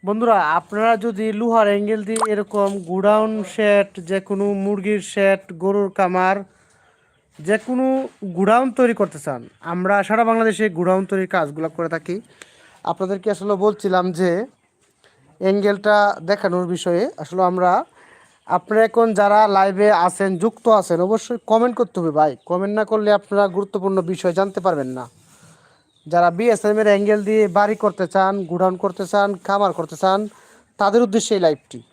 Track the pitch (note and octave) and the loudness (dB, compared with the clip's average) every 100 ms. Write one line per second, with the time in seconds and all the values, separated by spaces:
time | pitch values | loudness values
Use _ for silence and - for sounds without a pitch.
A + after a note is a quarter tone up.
0 | F#3 G#3+ A#3+ G#3+ D#3 E3 E3+ G#3 A3+ A3+ | -4 -2 2 4 4 0 -2 -2 0 2
1 | A3+ G3+ A3 G#3 A#3 A3+ G#3 G3+ G#3 A3 | -2 -4 -6 -2 0 2 2 2 0 -4
2 | G3+ A3 A3 G#3 G#3 G#3 G3 G3 E3 F#3 | -4 -4 -2 -2 -4 -2 -2 -2 -6 0
3 | G3 G#3+ A3 A3 G3 - G#3+ G3+ G3 - | 2 4 2 -4 -8 -2 2 2 2 -6
4 | E3+ F#3+ F#3+ G3 G3+ G3+ G3 G3+ G3 G#3 | -6 -6 -4 -4 -2 -2 -2 -4 -2 -4
5 | F#3 - G3 G3 - E3+ F#3 G3+ G3 G3 | -4 0 2 2 -4 -6 -2 0 -2 0
6 | F#3 F#3 F#3 G3 G3 _ _ _ _ _ | 0 2 0 0 -6 _ _ _ _ _
7 | _ _ _ _ D#3 G#3+ A3 B3+ C4 C4 | _ _ _ _ -4 -4 -2 -2 -2 -2
8 | C4 _ G3+ E3+ G3 A3+ C4+ A#3 B3 A#3 | -6 _ -12 -2 2 2 2 0 0 0
9 | G3 D3+ D3+ B2+ A#2+ _ D#3+ F3 F#3 G3+ | -4 -4 -10 -10 -12 _ -10 -6 0 0
10 | F#3+ A3 A3+ A3+ A3+ G#3+ G#3+ E3 F3 F#3+ | 0 0 2 2 0 0 -4 -2 0 0
11 | F#3+ F#3+ F#3 F#3 D3+ D3 D#3+ E3 E3 E3 | 0 -4 -2 -2 -4 -6 -8 -6 -6 -6
12 | E3 F#3 - _ - _ _ _ - - | -8 -10 -12 _ -20 _ _ _ -10 -6
13 | F#3+ G3 G3+ G3+ G3 G3 G#3 G#3 G3+ F#3 | -4 -4 -4 -4 -2 0 0 0 -2 0
14 | F3+ D#3+ F#3 E3+ B3+ _ _ _ _ _ | 0 -2 -2 -2 -4 _ _ _ _ _
15 | _ _ _ _ F#3+ G3+ G3+ G3+ G3+ G#3 | _ _ _ _ -2 0 0 0 2 2
16 | G3+ - E3 G3+ G3+ F3+ F3+ F3 - F3 | 2 0 -4 -2 0 -2 -4 -4 -2 -2
17 | B3+ - D3+ F#3 F3+ F#3 F3+ F#3+ D#4+ _ | -2 -6 -10 -2 0 2 2 0 -2 _
18 | - _ _ _ - F3+ - G#3+ A3+ A3+ | -20 _ _ _ -4 -4 0 2 2 4
19 | A3+ G3+ G3+ G#3 G#3+ G3 F#3+ F#3+ G#3 G3 | 2 2 4 4 4 4 2 4 4 4
20 | F3+ - G3 F#3 G#3+ - - A3 F#3 E3+ | 2 0 -2 0 -2 -2 2 2 2 0
21 | F3+ A3 - A#3+ - A3 B3 A3+ A#3 - | 0 -2 -4 -10 0 2 2 0 -4 -2
22 | E3 D3 D#3 B2+ - F3+ G3 G#3 G#3 A3 | -2 2 0 0 -6 -4 -2 -2 -2 0
23 | G#3 G#3 G3+ G3+ G3+ F3+ G3 G#3 F#3+ F#3+ | 2 0 0 0 0 0 -4 -4 -2 -2
24 | E3+ F#3 F#3 F3 G3 G3 F#3 D#3 C3 B2+ | -2 -2 -2 0 -2 -2 -2 -2 -4 -8
25 | B2 _ _ _ _ _ _ _ _ _ | -12 _ _ _ _ _ _ _ _ _
26 | - E3+ F3 E3+ A#3+ G#3+ G#3 G#3 G#3+ G3 | -2 2 2 2 0 2 2 2 4 4
27 | G#3 G#3+ G3+ A3 G#3 F3+ G#3 G#3+ G#3+ F#3 | 4 0 2 2 2 2 0 0 -2 -2
28 | F#3 G3 F#3+ G3+ F3 F3 F#3 F#3 G3 F3+ | -2 0 0 0 -6 0 0 0 -6 -4
29 | F#3+ G#3 G3+ F#3+ - G3+ G3+ E3 D#3+ D#3+ | -2 0 0 -2 -2 0 0 -2 -8 -2
30 | F#3+ F#3+ G#3 - _ _ _ _ G3+ G#3 | 0 0 -2 -12 _ _ _ _ 2 2
31 | A#3+ G#3+ - G#3 E3+ D3+ _ B2+ - | 2 0 0 0 2 0 _ -20 -20